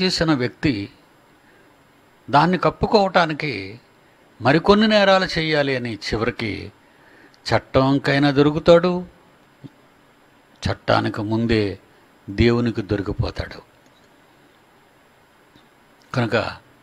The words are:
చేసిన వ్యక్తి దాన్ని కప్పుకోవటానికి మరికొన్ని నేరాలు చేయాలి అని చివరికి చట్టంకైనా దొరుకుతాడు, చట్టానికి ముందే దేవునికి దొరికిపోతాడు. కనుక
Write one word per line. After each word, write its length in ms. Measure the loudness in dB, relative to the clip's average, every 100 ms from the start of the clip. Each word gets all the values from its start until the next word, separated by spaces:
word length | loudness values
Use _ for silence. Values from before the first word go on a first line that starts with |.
చేసిన 320 | -4 -2 -2
వ్యక్తి 580 | -2 -4 -4 -4 -4 -8 _ _ _ _ _ _ _ _ _ _ _ _ _ 0
దాన్ని 280 | 2 2 2
కప్పుకోవటానికి 1200 | -2 -2 0 2 2 2 0 -2 -6 -8 -10 -16 _ _ _ _ _ -4
మరికొన్ని 460 | 2 2 4 4 4
నేరాలు 360 | 4 4 4 2 -4
చేయాలి 380 | -2 0 0 -2
అని 180 | -6
చివరికి 760 | -8 -6 -2 -2 -4 -8 -8 -12 _ _ _ _ -20 -20 _
చట్టంకైనా 960 | -2 -2 0 0 2 0 0 0 2
దొరుకుతాడు, 760 | 2 2 2 4 6 4 -4 -8 _ _ _ _ _ -20 _ _ _ _ _ _ _ _ -10 -8
చట్టానికి 520 | -6 -2 -2 -2 -6
ముందే 560 | -4 -2 0 0 -2 -6 _ _ _ _ -12
దేవునికి 520 | 2 2 2 0 -4
దొరికిపోతాడు. 800 | -4 -4 -4 -4 -6 -6 -12 -12 -20 _ _ _ _ _ _ _ _ _ _ _ _ _ _ _ _ _ _ _ _ _ _ _ -8
కనుక 480 | -4 -2 -2 -4 -10 _ _